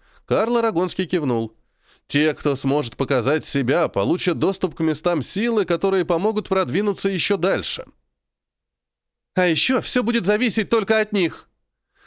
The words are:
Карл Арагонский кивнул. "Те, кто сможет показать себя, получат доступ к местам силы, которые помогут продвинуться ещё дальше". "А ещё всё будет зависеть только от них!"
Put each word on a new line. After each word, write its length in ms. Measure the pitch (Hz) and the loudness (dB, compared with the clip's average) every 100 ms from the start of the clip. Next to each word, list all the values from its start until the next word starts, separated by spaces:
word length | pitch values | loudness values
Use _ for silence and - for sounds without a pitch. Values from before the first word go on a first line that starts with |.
| _ _ - | _ _ -2
Карл 320 | 131 226 240 | 0 2 0
Арагонский 480 | 226 170 180 - 175 | 0 0 -2 -2 -2
кивнул. 500 | 180 143 117 113 - _ _ _ _ - | -2 0 -2 -4 -10 _ _ _ _ -4
"Те, 260 | 143 156 | 0 2
кто 220 | - 147 135 | 0 -2 0
сможет 400 | 135 143 127 - | 0 0 -2 -4
показать 500 | 131 131 113 156 - | 0 0 2 0 0
себя, 420 | 139 123 160 143 | 0 0 0 0
получат 520 | 101 110 170 180 135 | 0 0 0 0 0
доступ 360 | 165 190 180 - | 0 0 -4 -2
к 40 | |
местам 420 | 160 156 180 170 | -2 0 0 0
силы, 440 | - 196 240 226 175 | -2 -2 0 0 0
которые 400 | 170 196 190 170 | 0 2 2 0
помогут 440 | 170 208 214 - | 0 0 -2 0
продвинуться 600 | 190 151 151 214 190 196 | 0 0 0 0 0 -2
ещё 280 | 185 - 196 | -2 -2 0
дальше". 480 | 180 143 - - - _ _ _ _ _ _ _ _ _ _ _ _ _ _ - | 0 0 -2 -6 -10 _ _ _ _ _ _ _ _ _ _ _ _ _ _ 0
"А 100 | 180 | 2
ещё 360 | 156 - 254 | 2 2 0
всё 220 | - 247 | 0 0
будет 220 | 220 233 180 | 0 0 2
зависеть 440 | 208 240 220 202 | 2 0 0 0
только 300 | 226 208 220 | 0 2 0
от 140 | 214 | 0
них!" 360 | 208 165 - - _ _ _ _ _ | 0 0 -2 -16 _ _ _ _ _